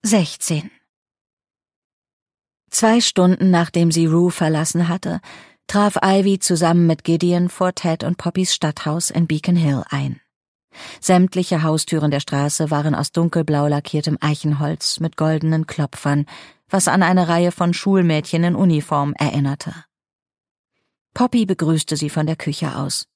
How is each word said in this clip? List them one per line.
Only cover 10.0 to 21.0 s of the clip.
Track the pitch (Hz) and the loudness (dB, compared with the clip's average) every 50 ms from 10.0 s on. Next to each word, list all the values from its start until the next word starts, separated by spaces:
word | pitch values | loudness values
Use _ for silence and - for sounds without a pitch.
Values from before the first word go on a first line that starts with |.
| 139 135 123 - _ _ _ _ _ _ _ _ _ _ _ - - - - - | -4 -4 -6 -8 _ _ _ _ _ _ _ _ _ _ _ -20 -20 -20 -18 -8
Sämtliche | - - 185 180 180 185 - 185 180 - 185 156 | 0 2 4 4 4 2 2 -2 -2 -2 0 0
Haustüren | 156 160 156 160 - - - 156 151 151 | 0 0 0 0 -2 -2 -2 0 0 0
der | 143 139 | 0 -2
Straße | - - - 139 143 147 - - 160 151 | -4 -4 -2 -2 -2 -2 -2 -2 -2 -2
waren | 156 147 147 156 147 | 0 -2 0 0 -2
aus | - 143 - | -2 -2 -4
dunkelblau | _ 170 170 165 - 170 156 151 151 143 143 | _ 0 -2 0 0 -2 0 0 0 0 2
lackiertem | 147 147 143 147 - - 151 147 160 156 - | 0 0 -2 -4 -4 -4 -4 -2 -2 -4 -2
Eichenholz | - 151 151 147 - 151 151 139 151 147 160 151 - - - - | -2 -2 -2 -2 -2 -2 -2 -2 -2 -4 -4 -4 -6 -6 -4 -4
mit | 160 165 _ | -6 -6 _
goldenen | - 160 156 160 156 156 160 160 160 160 | -2 -2 0 0 0 0 0 0 0 -2
Klopfern, | - - - 147 - - - - 147 143 143 147 - - - - - _ _ _ | -4 -4 -4 -4 -4 -4 -6 -2 0 0 0 0 -2 -8 -20 -20 -20 _ _ _
was | _ - 196 185 | _ -2 0 2
an | - - 190 185 | 2 2 2 2
eine | 170 185 185 180 | 4 4 2 2
Reihe | 165 170 170 175 175 | 2 2 2 2 0
von | 175 - 180 175 175 | 0 0 -2 -2 -2
Schulmädchen | - - 196 196 190 180 170 160 151 151 - - 165 170 | -2 0 2 2 4 4 2 2 0 -2 -2 -2 0 0
in | 175 170 | 0 0
Uniform | - 196 180 165 151 143 - 156 147 143 143 147 | 2 2 2 2 2 0 -2 -2 -2 -2 -2 -2
erinnerte. | - 147 143 - 143 139 139 139 - - - - 165 - _ _ _ _ _ _ _ _ _ _ _ _ _ _ _ _ _ _ _ _ _ _ _ | -2 -2 -2 0 0 0 -2 -2 -4 -8 -12 -12 -14 -18 _ _ _ _ _ _ _ _ _ _ _ _ _ _ _ _ _ _ _ _ _ _ _